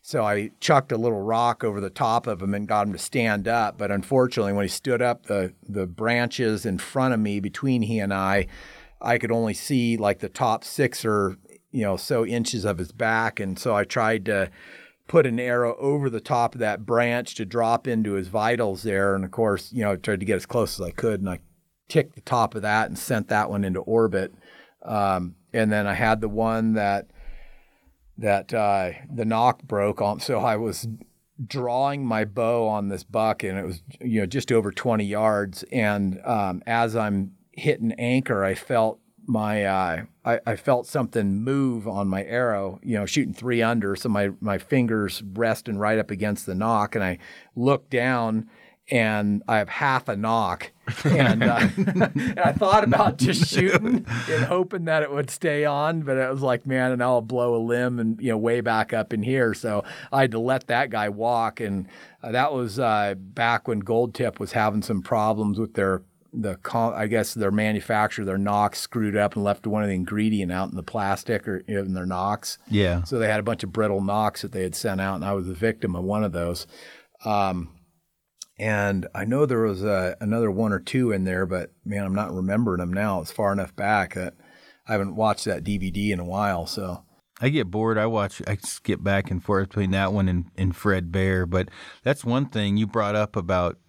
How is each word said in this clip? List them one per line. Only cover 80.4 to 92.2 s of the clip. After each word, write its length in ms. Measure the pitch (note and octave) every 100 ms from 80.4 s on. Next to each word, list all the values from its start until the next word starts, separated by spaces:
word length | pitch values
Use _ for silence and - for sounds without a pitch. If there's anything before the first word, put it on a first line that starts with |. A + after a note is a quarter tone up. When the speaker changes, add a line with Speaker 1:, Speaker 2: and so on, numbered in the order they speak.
| A2+
Speaker 1:
one 220 | F#2+ A2
or 60 | G2
two 340 | - C3 B2
in 100 | G2+
there, 220 | F#2+ F#2 F#2+
but 260 | F2+ - _ -
man, 180 | G2+
I'm 100 | G2
not 200 | G2 G#2
remembering 480 | F#2 F#2 G#2 A#2 F2+
'em 100 | F2
now. 300 | F#2+ G#2+ F#2+
It's 100 | D#2+
far 220 | - G#2
enough 200 | G2+ F#2
back 420 | - G2+ G#2+ F2+ F#2
that 180 | F#2 - - - - _ -
I 60 |
haven't 240 | G#2+ G2 F#2
watched 300 | A2 G#2 -
that 180 | F2
D 140 | - G2+
V 120 | F#2+
D 200 | F#2 G#2
in 80 | F#2+
a 60 | F2
while. 400 | F#2+ G2+ F2+ -
So 400 | - F#2+ F2 - _ _ -
Speaker 2:
I 80 | B2+
get 220 | D3+ G2
bored. 260 | G#2 A2+ G#2+
I 80 | A2
watch, 360 | A2+ G2+ - -
I 100 | G2+
skip 440 | - - - G2
back 300 | G2 G2 F#2
and 100 | F2+
forth 280 | - G2 F#2+
between 220 | G#2 G2
that 200 | G2 F#2+
one 160 | G#2 F#2+
and, 240 | F2 E2+ -
and 180 | F#2 F2
Fred 340 | G#2 F#2+ E2+
Bear. 360 | F#2+ F#2+ F#2 F2+
But 240 | F#2 F#2 - - -
that's 220 | B2+ C#3